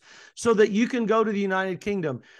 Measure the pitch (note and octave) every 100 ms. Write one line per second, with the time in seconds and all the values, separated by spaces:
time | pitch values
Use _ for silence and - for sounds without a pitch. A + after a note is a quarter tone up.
0 | - - - - A#3 G#3+ A3 G#3 A#3 B3
1 | A3 F3+ A3 G3+ G3 F#3+ F#3+ F3 - G3+
2 | D#3+ B2 -